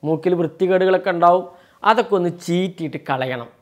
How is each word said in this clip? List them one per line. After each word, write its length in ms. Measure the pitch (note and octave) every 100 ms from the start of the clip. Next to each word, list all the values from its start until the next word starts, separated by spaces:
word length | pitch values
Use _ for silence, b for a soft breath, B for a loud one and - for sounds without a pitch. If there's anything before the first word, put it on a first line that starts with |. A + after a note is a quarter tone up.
| D3+
മൂക്കിൽ 260 | D#3 F3 F3
വൃത്തികേടുകളൊക്കെ 720 | E3 - F#3 F#3 F#3+ F#3+ F#3 E3+
ഉണ്ടാവും, 300 | F3 F#3 - B B B G3
അതൊക്കെ 240 | A3+ A#3 G3+
ഒന്ന് 120 | F3 F3 -
ചീറ്റിയിട്ട് 540 | F3 F#3 F3 D#3+ C3+ -
കളയണം. 400 | C3+ C3 B2+ A#2 _